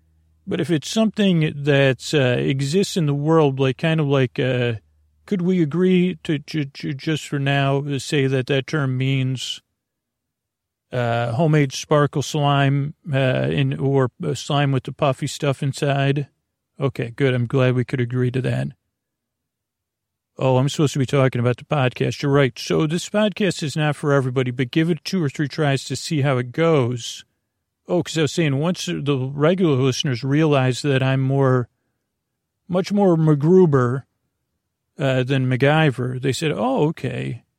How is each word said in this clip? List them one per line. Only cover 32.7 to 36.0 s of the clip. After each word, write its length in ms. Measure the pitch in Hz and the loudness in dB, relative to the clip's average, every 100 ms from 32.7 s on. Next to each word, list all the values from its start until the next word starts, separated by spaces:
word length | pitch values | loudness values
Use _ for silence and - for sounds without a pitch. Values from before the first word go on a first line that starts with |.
| 180 185 | -4 -2
more 240 | 202 196 165 | 2 4 4
MacGruber, 880 | 156 147 151 185 175 139 123 131 - _ _ _ _ _ _ _ _ - | 4 4 6 6 6 4 2 -2 -8 _ _ _ _ _ _ _ _ -4
uh, 240 | 143 131 | 0 0
than 260 | 127 135 127 | 0 0 0
MacGyver, 720 | 127 139 156 156 120 | 2 2 4 2 2